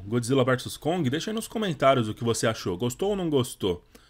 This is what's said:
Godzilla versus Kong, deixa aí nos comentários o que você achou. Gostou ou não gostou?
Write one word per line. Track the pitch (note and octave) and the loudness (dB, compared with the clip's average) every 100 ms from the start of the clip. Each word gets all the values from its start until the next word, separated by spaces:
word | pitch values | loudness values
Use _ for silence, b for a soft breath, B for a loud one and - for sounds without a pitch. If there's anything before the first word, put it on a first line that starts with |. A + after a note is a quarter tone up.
| G2 | 0
Godzilla | A#2+ A2+ C3+ | -2 2 2
versus | B2+ B2+ G#2+ - | 4 2 -2 -8
Kong, | D3 F#3 C3+ | -4 0 0
deixa | D3+ A3 | -2 -4
aí | |
nos | A3 - | -6 -6
comentários | A#3 G#3 D3 C#3 C3 G#2+ | -4 -4 2 4 6 2
o | |
que | G#2+ | -2
você | A#2 A2+ A#2+ | -2 0 0
achou. | G#2+ G#2 F2+ | -2 -4 -2
Gostou | A#2+ - G3 | -4 -2 -2
ou | G3 | 0
não | E3+ | 0
gostou? | C#3+ B2 - F#3 - _ B B | 0 0 -2 -2 -2 _ B B